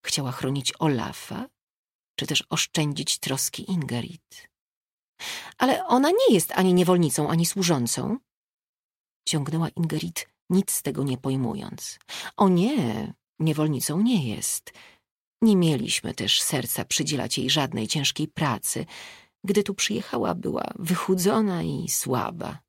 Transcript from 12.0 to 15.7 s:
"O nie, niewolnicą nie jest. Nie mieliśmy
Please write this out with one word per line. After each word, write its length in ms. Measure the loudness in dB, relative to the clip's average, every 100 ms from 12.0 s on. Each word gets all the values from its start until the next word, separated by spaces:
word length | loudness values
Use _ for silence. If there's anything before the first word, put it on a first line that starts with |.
| -14 -12 -12 2
"O 120 | 6
nie, 680 | 6 4 2 0 -2 -6 -12 _ _
niewolnicą 600 | 0 2 0 0 -2 0
nie 340 | 2 2 0
jest. 380 | -4 -4 -6 -8 -20 -20 _ _ _ _ _
Nie 140 | 4 6
mieliśmy 580 | 4